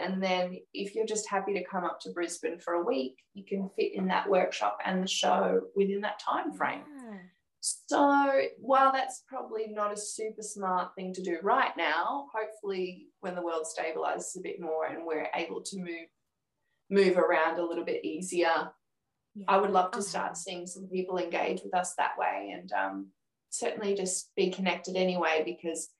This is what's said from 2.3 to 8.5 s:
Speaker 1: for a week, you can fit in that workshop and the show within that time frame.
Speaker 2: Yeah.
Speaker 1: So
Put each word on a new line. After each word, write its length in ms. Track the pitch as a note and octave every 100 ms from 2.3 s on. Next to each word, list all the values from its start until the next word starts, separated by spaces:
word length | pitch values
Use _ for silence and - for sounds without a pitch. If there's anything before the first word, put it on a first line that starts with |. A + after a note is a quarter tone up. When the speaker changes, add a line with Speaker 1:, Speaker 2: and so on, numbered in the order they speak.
| - D#3+ E3+
Speaker 1:
for 140 | -
a 100 | F3
week, 400 | E3+ C4+ B3+ - _ G3+
you 100 | G3
can 240 | G3 F#3+
fit 240 | - -
in 140 | G3 F#3
that 200 | F#3 G3+
workshop 520 | F#3 - - - -
and 200 | - F#2+
the 40 | -
show 540 | - - - F#3+ F#3 - G3
within 260 | F#4+ G3+
that 160 | G#3 -
time 320 | - - E4+
frame. 320 | - C4 - D4 C#4+
Speaker 2:
Yeah. 200 | A#3+ G3 F3+ _ _ _
Speaker 1:
So 800 | - - - C#4+ C#4+ C#4 C#4 C4+ B3+